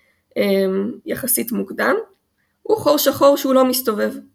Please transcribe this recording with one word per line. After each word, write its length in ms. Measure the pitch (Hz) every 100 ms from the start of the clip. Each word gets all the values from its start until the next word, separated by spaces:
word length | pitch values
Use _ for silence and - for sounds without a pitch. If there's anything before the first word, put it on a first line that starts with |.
| _ _ _ -
אמ, 540 | 202 196 190 190 202 - -
יחסית 460 | - 247 - 233
מוקדם, 420 | 208 196 - 214 381 453 _ _ _ _ _ -
הוא 80 | 440
חור 220 | - 294
שחור 380 | 277 269 277 285
שהוא 180 | 277
לא 100 | 262
מסתובב, 480 | 262 254 - 208 214 - -